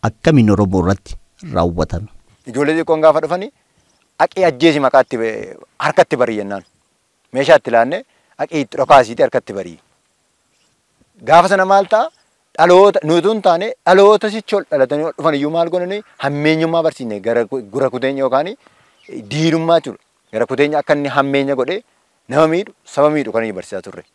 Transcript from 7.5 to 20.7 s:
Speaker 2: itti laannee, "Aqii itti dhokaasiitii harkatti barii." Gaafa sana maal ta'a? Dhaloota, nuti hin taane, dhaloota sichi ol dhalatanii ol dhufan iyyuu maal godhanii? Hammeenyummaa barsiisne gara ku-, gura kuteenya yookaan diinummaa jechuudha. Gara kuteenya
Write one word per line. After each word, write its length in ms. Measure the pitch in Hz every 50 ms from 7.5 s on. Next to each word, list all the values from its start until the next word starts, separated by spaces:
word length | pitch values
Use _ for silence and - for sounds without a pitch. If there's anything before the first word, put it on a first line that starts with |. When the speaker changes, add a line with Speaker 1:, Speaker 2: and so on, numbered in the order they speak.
| 165 143
Speaker 2:
itti 120 | _ -
laannee, 320 | 117 117 117 127 160 202 269 _ _ _ _ _ _ _
"Aqii 200 | 143 - 170 156
itti 160 | 139 - -
dhokaasiitii 460 | - 135 - 151 139 127 107 120 117 135
harkatti 300 | 123 - 127 - - 101
barii." 260 | 98 92 87 82 73 _ _ _ _ _ _ _ _ _ _ _ _ _ _ _ _ _ _ _ _ _ _ _ _ _ _ _ 202 135
Gaafa 260 | - 147 170 175 190
sana 160 | 196 190 190
maal 220 | 190 196 196 196
ta'a? 220 | 185 220 214 - 320 _ _ _ _ _ _ _ _ _ -
Dhaloota, 420 | 156 175 180 185 196 202 - - -
nuti 240 | 151 165 170 160 196
hin 140 | 220 220 190
taane, 260 | 190 170 165 190 226 - _ _
dhaloota 440 | - 185 190 196 202 214 208 - 214
sichi 260 | 202 220 202 - -
ol 80 | 202 170 _
dhalatanii 340 | - 143 131 123 147 147 156
ol 80 | 165 139
dhufan 180 | - 139 160 151
iyyuu 160 | 143 139 147
maal 200 | 160 170 170 170
godhanii? 320 | 165 180 180 180 196 208 214 _ _ _
Hammeenyummaa 640 | - 139 143 143 147 156 160 156 160 165 165 165 160
barsiisne 380 | 160 - - 127 113 104 101
gara 240 | 95 113 117 120 117
ku-, 160 | 101 - 131 113
gura 280 | 101 98 131 135 131
kuteenya 300 | 123 127 120 131 139 135
yookaan 300 | 135 127 123 135 151 180 226 _ _ _ _ _ _ _ _ _ _ - - 127 110 101
diinummaa 480 | 117 151 160 165 165 165 160 165 170 165
jechuudha. 220 | - 139 101 - _ _ _ _ _ _ -
Gara 140 | 110 117
kuteenya 320 | - 131 135 143 147